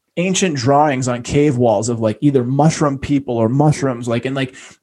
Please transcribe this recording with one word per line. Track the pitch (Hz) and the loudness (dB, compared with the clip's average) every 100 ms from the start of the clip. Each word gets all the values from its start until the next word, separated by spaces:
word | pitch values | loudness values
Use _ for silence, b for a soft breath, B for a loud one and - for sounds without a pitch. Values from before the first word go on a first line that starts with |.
| _ - | _ -6
ancient | 185 185 190 143 | -2 0 -2 0
drawings | 117 143 151 127 127 | 2 4 2 0 -4
on | 120 | -6
cave | 123 143 147 123 | -2 0 2 2
walls | 120 104 113 | 2 2 0
of, | 113 | -2
like, | 113 107 | -2 0
either | 147 135 | 0 2
mushroom | 120 139 151 - 151 135 | 0 2 2 2 -2 -2
people | - 143 135 117 | -2 -2 -2 0
or | 113 | 0
mushrooms, | 135 151 143 135 120 120 | 2 2 2 -2 -4 -4
like, | 117 135 | -4 -4
and, | 139 | -6
like, | 131 B B B | -6 B B B